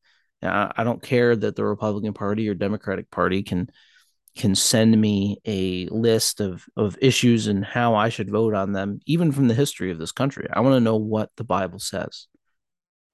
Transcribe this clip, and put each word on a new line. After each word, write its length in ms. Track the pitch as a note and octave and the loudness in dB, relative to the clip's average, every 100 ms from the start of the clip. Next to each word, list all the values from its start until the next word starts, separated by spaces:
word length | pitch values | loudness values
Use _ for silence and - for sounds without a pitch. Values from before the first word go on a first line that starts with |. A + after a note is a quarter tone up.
| _ _ _ _ | _ _ _ _
I, 300 | F2+ F#2 G#2 - | -4 -2 -2 -2
I 80 | |
don't 180 | A2+ A#2 | -4 -4
care 340 | - B2 A#2+ A2+ | -2 2 2 2
that 200 | G#2 - | 0 -2
the 100 | G#2 | -4
Republican 480 | G#2 G#2+ G#2 G#2+ | -2 -2 -2 -6
Party 340 | G#2+ G#2 G#2+ G#2+ | -6 -4 -2 -2
or 60 | |
Democratic 580 | F#2 A2+ G#2+ - F#2 - | -2 -4 -4 -4 -6 -6
Party 320 | - F2+ F#2+ | -2 0 0
can, 260 | G2+ G#2+ - _ _ _ _ _ _ - | 0 -2 -4 _ _ _ _ _ _ -2
can 180 | G#2+ F#2+ | 0 2
send 440 | - A#2 A2+ A2 | 2 4 6 6
me 420 | G#2+ G2+ G2+ G2+ - | 4 2 0 -4 -6
a 420 | G2 F#2+ F#2 F2+ | -4 -2 -4 -4
list 520 | A2 A2+ A2 - - | 0 2 2 0 -2
of, 240 | G2+ F2 - - | -4 -6 -10 -2
of 200 | G#2 E2+ | -2 2
issues 460 | C3 - B2 A#2 G#2+ | 2 4 4 4 2
and 180 | G2 G2 | 0 -2
how 300 | A#2+ A#2+ A2 | 0 2 2
I 120 | A2+ | 2
should 220 | - G2+ | -2 -4
vote 240 | G#2+ A2+ | 0 0
on 180 | G#2 G2 | 0 -2
them, 300 | G2 G2+ G2 - | -4 -4 -6 -2
even 280 | E3 E3+ | 2 2
from 160 | C3+ C3 | 4 2
the 40 | |
history 380 | A#2+ C#3+ - F#2 | 4 0 -2 -6
of 80 | E2 | -6
this 140 | E2 | -8
country. 340 | - C3+ - - | -4 -4 -4 -4
I 80 | - | 0
wanna 180 | B2+ C3 | 4 4
know 160 | A2+ A2 | 4 0
what 340 | A2 G#2+ - - | 0 -2 -4 -8
the 80 | |
Bible 360 | A2+ F#2 F#2 G2 | -4 -2 -2 -8
says. 480 | - F#2+ - - - _ _ _ _ _ _ _ _ | -8 -8 -8 -12 -20 _ _ _ _ _ _ _ _